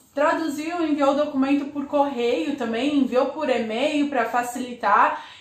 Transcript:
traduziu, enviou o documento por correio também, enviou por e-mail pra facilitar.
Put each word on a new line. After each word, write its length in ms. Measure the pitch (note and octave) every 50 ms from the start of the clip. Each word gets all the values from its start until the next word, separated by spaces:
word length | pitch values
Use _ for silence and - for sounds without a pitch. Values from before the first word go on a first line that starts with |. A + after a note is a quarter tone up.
| _ _ _
traduziu, 720 | C#4 D4 E4 - E4 E4 D4 C4 D4 D#4 E4 F4 F4 D#4+
enviou 260 | D4+ C#4+ - C#4 C#4 -
o 40 |
documento 500 | D4 D4 D4 C4+ C4 C4 C#4 C#4+ C#4 C#4
por 200 | - - C#4+ C4
correio 680 | - D4 C#4+ C#4 C#4+ B3+ A#3+ A#3+ A#3+ C4+ D#4+ D#4 C#4+ B3+
também, 420 | - A#3+ A3+ A3+ A3+ C4 D4 D4+ C#4
enviou 280 | B3 G3+ A#3 B3+ C#4
por 220 | C#4 - D#4 D4 C4
e-mail 600 | A#3+ A#3 A3+ G#3+ A3 A#3 C#4 D#4 D4+ D4 C#4+ -
pra 160 | C4+ B3 A3+
facilitar. 960 | - - A#3+ A#3+ - - B3+ B3+ B3 A#3 - - G3 G#3 A#3 B3+ - - - - - - -